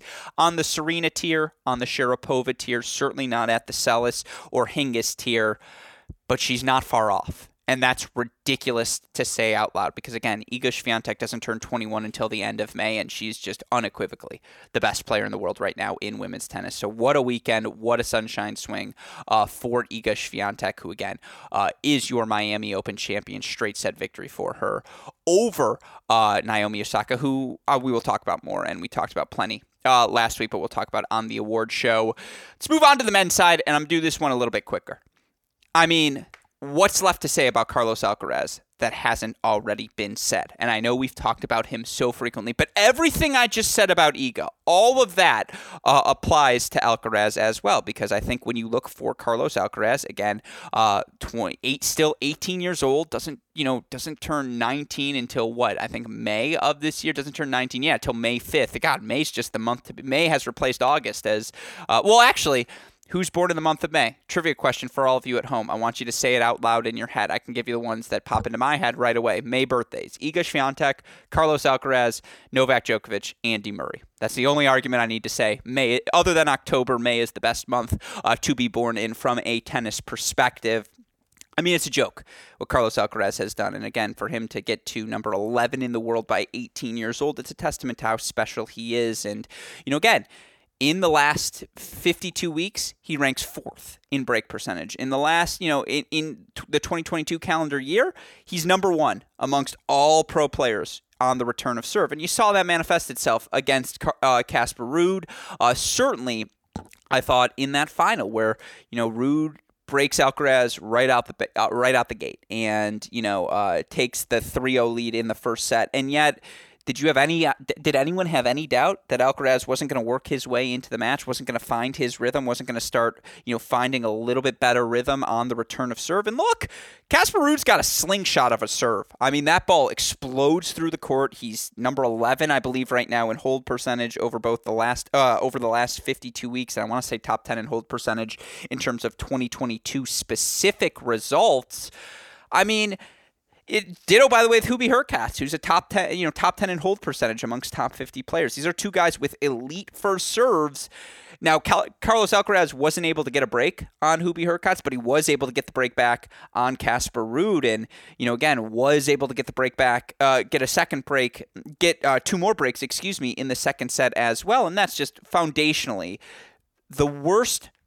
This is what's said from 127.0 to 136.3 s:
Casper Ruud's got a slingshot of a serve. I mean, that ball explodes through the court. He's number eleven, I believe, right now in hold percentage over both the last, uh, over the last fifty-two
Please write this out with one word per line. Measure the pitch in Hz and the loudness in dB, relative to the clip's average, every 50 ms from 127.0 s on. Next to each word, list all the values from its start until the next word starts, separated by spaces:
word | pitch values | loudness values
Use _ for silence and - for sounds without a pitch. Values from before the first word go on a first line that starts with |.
| _ _ | _ _
Casper | - 320 381 - - 403 | 2 4 4 4 2 2
Ruud's | 294 285 302 294 - | 4 4 2 2 4
got | - 208 160 | 4 4 4
a | - | 4
slingshot | - - - - 170 196 202 185 - - 151 127 120 117 | 0 0 -2 0 0 0 0 0 2 2 4 4 4 2
of | - 113 | 0 0
a | 104 | -4
serve. | - - 135 120 110 98 104 - - _ | -2 0 0 0 0 -2 -4 -8 -4 _
I | 123 135 | 0 2
mean, | 143 147 143 | 2 2 4
that | 151 170 185 - | 4 4 4 4
ball | - 185 156 135 104 | 4 4 6 4 2
explodes | - - - - - - - 131 127 131 139 147 165 180 170 - | 0 -2 -4 -4 -4 -6 -10 -6 0 2 4 4 4 2 0 -6
through | - 170 165 165 | -6 -4 -4 -4
the | 160 | -4
court. | - - - 135 135 135 131 - | -6 -2 -2 0 0 0 0 -4
He's | - 123 117 107 - - - _ | -8 -12 -10 -8 -8 -10 -10 _
number | - 120 127 139 135 131 | -2 -2 -2 0 2 0
eleven, | 120 113 113 117 120 131 - 160 151 | 0 2 2 2 2 4 2 2 2
I | 143 131 | 2 2
believe, | 113 127 127 131 127 - | 2 0 -2 -2 -2 0
right | 131 123 120 - | 0 0 0 0
now | 120 117 117 113 | 0 0 0 0
in | 113 | -2
hold | 113 - 131 131 135 127 | -2 -2 -2 -2 -2 -2
percentage | - 127 123 - 135 120 120 120 117 - - | -4 -6 -4 -2 -4 -2 -2 -4 -4 -4 -4
over | 95 120 117 113 | -4 -2 -4 -2
both | 110 117 117 - _ | 0 0 -2 0 _
the | - | -4
last, | 110 110 113 120 123 - - - - | 0 0 2 0 0 -2 -4 0 2
uh, | 143 135 127 113 - | 4 4 4 4 2
over | - 131 123 135 | 0 -2 -2 -2
the | 120 | -2
last | 113 113 117 120 123 - - | 0 2 2 0 0 -4 -8
fifty-two | - - 135 - - 123 | -6 -6 -8 -6 -8 -14